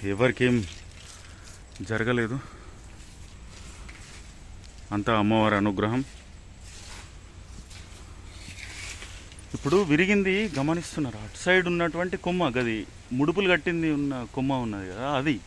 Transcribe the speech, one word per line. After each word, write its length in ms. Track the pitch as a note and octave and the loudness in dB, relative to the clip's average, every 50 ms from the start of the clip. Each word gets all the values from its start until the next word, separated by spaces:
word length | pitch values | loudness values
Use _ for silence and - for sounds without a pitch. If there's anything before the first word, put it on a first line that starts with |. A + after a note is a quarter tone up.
| G2+ G2 | 0 -2
ఎవరికేం 440 | G2+ G2 B2 B2+ A2+ - B2 B2 B2 A#2+ G2 D#2+ - - - - - - - - - - - - - - - - - - - - - - G2 F2 | 2 4 4 4 6 4 4 6 6 4 2 0 -8 -14 -16 -16 -18 -18 -18 -18 -18 -18 -18 -18 -18 -18 -18 -18 -18 -18 -18 -18 -12 -12 -6 -2
జరగలేదు, 460 | A2 G#2+ A2+ A#2+ B2 A#2+ A#2 G#2+ B2+ C3+ - - - - - - - - - - - - - - - - - - - - - - - - - - - - - - - - - - - - - - - - - - - - - - - - - - G#2 | 0 0 2 2 2 2 2 0 -2 -6 -6 -10 -16 -16 -18 -18 -18 -18 -18 -18 -18 -18 -18 -18 -18 -18 -18 -16 -16 -16 -16 -16 -16 -14 -14 -14 -14 -14 -14 -16 -14 -16 -16 -16 -16 -16 -16 -16 -16 -16 -16 -16 -16 -16 -16 -16 -16 -16 -10 -4 -4
అంతా 160 | G#2 G2 A#2+ A2+ G#2+ | 0 2 4 4 6
అమ్మవారి 340 | G2+ G#2 A2 A2 G#2+ G#2+ G#2 G2+ | 6 6 6 6 6 6 6 6
అనుగ్రహం. 420 | G2+ G#2 F#2+ G2 G2+ G#2+ A#2 C3 C3+ - - - - - - - - - - - - - - - - - - - - - - - - - - - - - - - - - - - - - - - - - - - - - - - - - - - - - - - - - - - - - - - - - - - - - - | 4 4 4 2 2 2 2 0 -2 -2 -10 -16 -18 -18 -18 -18 -18 -18 -18 -16 -16 -16 -14 -14 -14 -14 -14 -14 -14 -16 -18 -18 -18 -18 -18 -18 -16 -16 -16 -16 -16 -16 -16 -16 -16 -16 -16 -18 -16 -16 -16 -16 -16 -16 -16 -14 -14 -14 -14 -14 -14 -12 -12 -12 -10 -10 -10 -12 -12 -12 -14 -14 -14 -16 -16 -16 -12 -8 -8
ఇప్పుడు 220 | A#2+ - C#3 D#3+ G3 G3+ D3+ | -4 0 4 4 6 6 6
విరిగింది 440 | D3 D3+ F#3 F#3+ G#3 G3+ G3 F#3+ F#3+ G3+ A3 G3+ D3+ C3+ | 6 6 6 6 6 4 6 4 2 2 0 0 0 0
గమనిస్తున్నారు, 600 | C#3 D3+ E3 F3 D#3+ - - E3 D3 B2 G#2+ G#2 G#2+ | 2 2 0 0 -2 -4 -4 -2 -2 -2 -4 -8 -10
అటు 140 | G#2 - - - | -10 -10 -2 2
సైడ్ 220 | F3+ F3+ F#3 F3+ F3 | 6 6 6 6 4
ఉన్నటువంటి 440 | F3 E3+ E3+ E3 D#3 E3+ F3+ F#3 G3 F#3 - | 2 2 2 0 0 -2 -2 -2 -4 -2 -2
కొమ్మ, 220 | F3+ F3+ F3+ E3+ C#3 A#2 | 0 2 2 2 2 2
గది 200 | B2+ B2 A#2 A2 A2 - - - - - - A#2+ B2+ | 2 2 2 0 -2 -4 -6 -12 -18 -10 -4 0 2
ముడుపులు 300 | C#3+ D#3+ D#3+ G3 G3+ F3+ | 4 4 4 4 6 6
కట్టింది 360 | F3+ D#3+ - F#3 E3+ E3+ E3 D#3+ D3+ | 4 4 4 0 0 2 2 2 2
ఉన్న 160 | C#3+ C#3+ C#3 C3+ B2+ A#2 G#2+ - | 2 0 0 -2 -4 -6 -4 -2
కొమ్మ 240 | C3+ C3 C3+ C3+ B2+ A#2+ | 0 0 2 2 0 0
ఉన్నది 200 | A2 G#2 G2+ F#2+ F#2 | -2 -4 -4 -6 -6
కదా 160 | F2+ G#2+ B2+ C#3+ D3 C3 | -6 -4 -2 0 0 2
అది. 140 | C3+ D#3 C3 F#2+ - | 2 2 0 0 -2